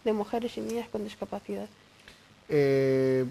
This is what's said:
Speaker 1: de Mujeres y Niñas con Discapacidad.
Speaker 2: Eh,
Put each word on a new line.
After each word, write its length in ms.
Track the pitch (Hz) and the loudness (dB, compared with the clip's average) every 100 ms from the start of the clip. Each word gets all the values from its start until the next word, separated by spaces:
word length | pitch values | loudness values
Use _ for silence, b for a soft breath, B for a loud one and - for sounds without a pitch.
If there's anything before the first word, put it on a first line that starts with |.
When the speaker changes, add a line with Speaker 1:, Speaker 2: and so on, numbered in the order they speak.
Speaker 1:
de 100 | 226 | -2
Mujeres 420 | 214 208 233 233 226 | -2 -2 -4 -4 -6
y 40 | |
Niñas 260 | 220 233 233 | -6 -6 -6
con 140 | 220 | -8
Discapacidad. 640 | 208 - 202 202 - 196 208 - B B B B B - - | -8 -10 -10 -10 -8 -8 -10 -16 B B B B B -20 -2
Speaker 2:
Eh, 800 | 151 139 135 135 131 131 131 123 | 2 4 4 4 4 4 2 0